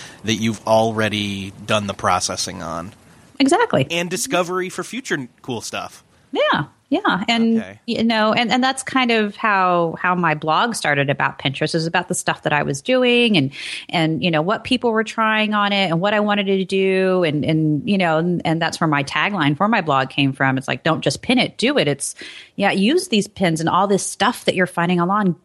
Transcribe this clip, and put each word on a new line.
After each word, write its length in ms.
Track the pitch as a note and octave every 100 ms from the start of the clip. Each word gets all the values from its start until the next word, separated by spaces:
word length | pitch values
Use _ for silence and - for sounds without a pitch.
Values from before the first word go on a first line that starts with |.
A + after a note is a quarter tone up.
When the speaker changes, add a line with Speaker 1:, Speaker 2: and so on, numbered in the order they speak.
| - -
Speaker 1:
that 100 | G2+
you've 300 | A2+ A2 G#2+ -
already 840 | A2 A2+ A2 G#2+ G#2 G2+ G2 G2 -
done 220 | G#2 G#2+ G#2
the 80 |
processing 680 | F#2+ G#2+ F#2 - F#2 - F#2
on. 300 | E2 E2 F2 - - - - -
Speaker 2:
Exactly. 480 | C#4 E4+ A4+ - C3+
Speaker 1:
And 200 | E3+ F3
discovery 580 | F3+ - F3 F3 F#3 F#3
for 140 | -
future 440 | F3 A3 - E3+ B2 _
cool 180 | - A#2+
stuff. 420 | - G#2+ F#2 - - _ _
Speaker 2:
Yeah. 320 | - D5 F#3 C#3+ _ -
Yeah. 360 | D4+ - F3 G#3
And, 300 | A#3 A3+ A3+
Speaker 1:
Okay. 220 | F#3+ G3+ -
Speaker 2:
you 180 | A#3
know, 280 | A3+ A3+ G#3+
and, 180 | G#3+ A#3+
and 100 | B3+
that's 220 | B3+ C4
kind 260 | - C4 B3
of 240 | A#3 G#3
how, 640 | G3+ A3 G3 F#3 F3 E3+ E3
how 140 | F3+
my 200 | F3+ E3+
blog 420 | D3+ D#3 D#3+ A#3 A3
started 340 | D#3+ C#3+ C#3
about 280 | C#3 C#3+ -
Pinterest, 340 | C#3+ C3+ D#3
is 100 | E3+ E3
about 200 | F3+ F3
the 80 |
stuff 280 | F3 - D#3+
that 80 | D#3
I 100 | D3
was 180 | D3 C#3
doing 560 | - B3+ B3 A#3+ A#3+ G3+
and, 140 | C3+ - - - -
and, 340 | F3 D#3+ D#3+
you 80 | F3+
know, 100 | D#3+
what 220 | D#3+ G#3+
people 300 | - A#3 A#3+
were 100 | A3
trying 500 | A3 - A3 G#3+ G#3+
on 200 | G#3 G3+
it 160 | G3+ F#3+
and 100 | E3
what 140 | G3
I 60 | G#3+
wanted 240 | G#3 G#3 G3
to 180 | G3
do. 600 | F#3 F#3+ F#3+ F#3+ F#3+ F#3
And, 200 | E3+ D3
and, 440 | C#3 D#3+ D#3 D3+ -
you 100 | G3
know, 200 | F3 D#3+
and, 220 | F3 F3
and 180 | - D#3+
that's 180 | E3 -
where 60 | E3
my 160 | D3
tagline 540 | C#3 D#3 E3+ G3+ C#3+ D3
for 100 | G3+
my 140 | A3+
blog 300 | D#3+ C#3 C3+
came 220 | - C#3
from. 240 | C3 C3+ C3
It's 100 | C3
like, 160 | C3
"Don't 160 | - B2
just 220 | B2+ -
pin 160 | - B3+
it, 200 | F#3+ -
do 180 | A#3 C#4
it." 120 | D3
It's, 260 | C#3+ - - - - -
yeah, 160 | - G3
use 380 | F3 G3 E4+ F4+
these 180 | A3 G3
pins 320 | - F#3+ D#3+
and 100 | E3
all 200 | E3+ G3
this 180 | G3 -
stuff 380 | - G3+ A#3
that 100 | -
you're 120 | E3+ F3+
finding 320 | - E3+ F3+
online, 340 | F3 G3+ G3 D#3